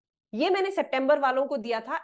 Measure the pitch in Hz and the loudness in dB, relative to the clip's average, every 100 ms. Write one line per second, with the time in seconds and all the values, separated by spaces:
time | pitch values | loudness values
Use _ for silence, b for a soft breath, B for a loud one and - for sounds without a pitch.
0 | _ _ _ 214 330 381 392 392 - 262 | _ _ _ -2 0 2 0 -2 -2 0
1 | 262 294 269 262 277 285 220 226 226 320 | 2 4 2 0 0 -2 -4 -4 -4 -8